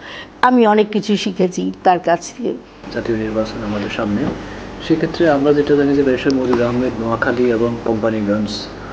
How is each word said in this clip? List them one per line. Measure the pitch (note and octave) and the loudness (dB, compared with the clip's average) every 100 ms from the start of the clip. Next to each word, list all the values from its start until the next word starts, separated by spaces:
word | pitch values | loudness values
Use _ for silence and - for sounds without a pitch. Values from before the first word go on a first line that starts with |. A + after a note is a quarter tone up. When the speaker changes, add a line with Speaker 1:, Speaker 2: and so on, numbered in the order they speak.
| - - - - | -12 -16 -16 -2
Speaker 1:
আমি | B3+ B3+ A3 | 2 6 6
অনেক | G#3 G#3 | 6 4
কিছু | G#3+ G#3 G3 | 0 0 0
শিখেছি | - F3+ F#3 F3+ F#3 F#3 | -2 0 -2 0 -4 0
তার | - F3 | 2 2
কাছ | E3+ E3+ - | 2 0 -2
থেকে। | - A#3 C#3 - - - | -8 -6 -6 -10 -18 -10
Speaker 2:
জাতীয় | - A#2 A2 | -6 -2 -2
নির্বাচন | A2 A2 A2 - | -2 -2 -4 -4
আমাদের | G#2+ G#2 G2 | -6 -4 -4
সামনে, | - A2 G#2 D#3+ - - - - - - | -4 -2 0 -2 -4 -8 -12 -14 -8 -2
সেক্ষেত্রে | D#3+ D#3 - E3+ | 0 0 0 2
আমরা | C#3+ C#3+ | 4 4
যেটা | D3 C#3+ C#3+ | 4 4 4
জানি | C#3 | 4
যে | C#3+ | 2
ব্যারিস্টার | C3+ B2+ - | 2 2 2
মজিদ | C3+ B2+ A#2+ | 0 2 2
আহমেদ | A#2+ B2 B2+ A2 | 0 0 -2 -2
নোয়াখালী | A2+ A2+ C3 A#2+ B2 | -2 -2 0 0 2
এবং | A2+ A#2 A#2 | 2 0 -2
কোম্পানিগঞ্জ | A2+ A2+ A2+ A2 G2+ G#2 G#2 - - - - | -4 -2 0 0 0 0 -2 -6 -10 -12 -14